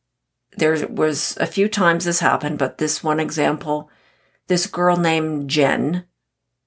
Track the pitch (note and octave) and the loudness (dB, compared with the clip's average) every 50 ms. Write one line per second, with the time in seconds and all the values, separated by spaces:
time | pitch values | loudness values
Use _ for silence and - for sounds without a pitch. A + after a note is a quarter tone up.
0 | _ _ _ _ _ _ _ _ _ _ - - D#3+ D#3 D#3+ D#3 - - - - | _ _ _ _ _ _ _ _ _ _ -4 -2 0 0 0 0 -2 -4 -2 0
1 | D#3 D#3 D3+ C#3 - - - - E3 E3 - G3 G3+ G#3+ - G#3 G3 E3+ E3+ E3+ | 0 0 0 -2 -4 -4 -4 -4 -4 -4 0 0 0 0 2 2 2 2 2 2
2 | F3 F3 E3+ - F3 C#3 B2 C3+ - D3 D3 - C#3+ C3 - - D#3 D3+ C#3+ - | 0 0 0 2 2 2 2 2 0 -2 -2 -2 -2 -2 -2 -2 -2 -2 -2 -2
3 | - D#3+ D3+ D#3 D#3+ D3+ D#3 E3 D3 D3 D3+ D3+ - D#3 D3+ D3+ D3 _ _ _ | 0 0 0 0 0 -2 -2 0 0 0 0 -2 -4 -4 -4 -4 -4 _ _ _
4 | _ _ _ _ _ _ _ _ _ - F#3 E3+ F3 - - F3 F3 F3+ F3+ F3 | _ _ _ _ _ _ _ _ _ -2 0 0 0 -2 -2 0 2 2 4 4
5 | E3+ E3+ E3 D#3+ D#3 D#3 D#3 D3 C#3+ C#3 C#3 D3 C#3+ C3+ D3 - B2 C#3+ F3 F3+ | 2 2 2 2 0 -2 -2 -4 -4 -2 0 2 2 2 2 0 0 -2 -2 -4
6 | F3 _ _ _ _ _ _ _ _ _ _ _ _ | -6 _ _ _ _ _ _ _ _ _ _ _ _